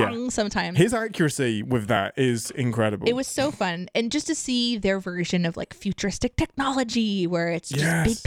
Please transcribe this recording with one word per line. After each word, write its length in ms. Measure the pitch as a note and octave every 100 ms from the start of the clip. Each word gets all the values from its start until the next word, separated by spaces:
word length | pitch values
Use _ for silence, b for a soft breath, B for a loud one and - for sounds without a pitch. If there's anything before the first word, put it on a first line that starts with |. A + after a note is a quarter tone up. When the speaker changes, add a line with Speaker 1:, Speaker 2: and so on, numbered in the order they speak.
| -
Speaker 1:
clong 200 | A#3 B3+
sometimes. 460 | A#3+ G#3 G3+ F3 F3+
Speaker 2:
His 140 | G3+
accuracy 680 | A3+ A3 G3 D#3 - B2+ A2
with 240 | B2 B2 G#2
that 260 | A2 G2 -
is 320 | C3 A#2 -
incredible. 580 | - B2+ A2+ A2 G#2 -
Speaker 1:
It 60 |
was 120 | B3 C4
so 220 | - C#4
fun. 380 | - F#3+ E3+ F3+
And 180 | - A#3
just 140 | D4 -
to 80 |
see 420 | D#4 - B3 A#3+ A#3+
their 220 | G3 G3
version 460 | F#3 F3+ E3+ F3 E3+
of, 100 | E3
like, 160 | -
futuristic 640 | - G3+ - G3+ - B3 -
technology 880 | D#4+ - C4+ C4+ B3 A3+ A3 G3 E3+
where 220 | F3 E3+
it's 200 | E3 -
just 140 | C3+
Speaker 2:
Yes. 220 | D#3 E3 D#3+
Speaker 1:
big 160 | A3+